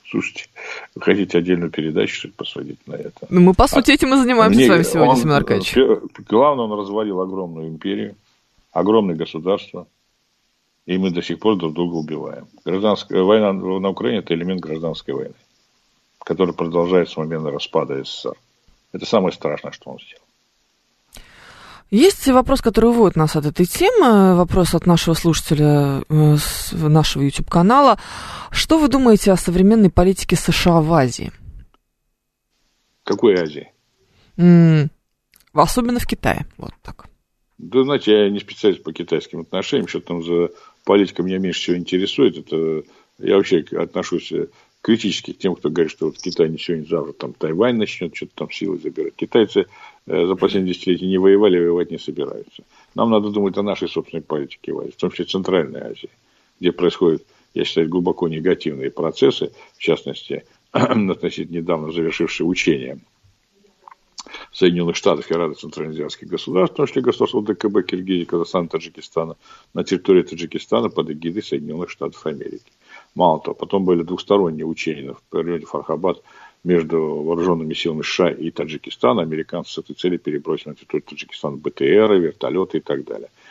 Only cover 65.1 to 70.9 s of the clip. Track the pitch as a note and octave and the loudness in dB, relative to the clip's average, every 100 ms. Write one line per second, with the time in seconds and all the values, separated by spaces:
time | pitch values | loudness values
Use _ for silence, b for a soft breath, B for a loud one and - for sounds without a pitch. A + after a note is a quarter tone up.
65.1 | D2+ - E2 E2 D2 E2 D#2 D#2 D#2 D2 | 0 -2 -2 -2 -6 -14 -12 -10 -10 -10
66.1 | - - F2 - F2+ F2 - C#3+ - B2+ | -12 -10 -10 -2 0 0 0 -2 0 0
67.1 | - A#2 A#2 G#2+ G2+ G#2 G2+ F2+ F#2 F#2 | 0 -2 -2 -2 -2 0 0 -2 -4 -2
68.1 | F2+ E2 F2+ E2+ F#2 E2+ D#2+ D#2+ - - | -4 -2 -4 -2 -4 -4 -6 -10 -16 -8
69.1 | - E2 - b b b - E2+ F#2+ - | -6 -6 -10 b b b -8 -4 -2 4
70.1 | F2+ E2+ - E2 - - A2+ A2 | 4 4 -4 -10 -10 -2 -2 0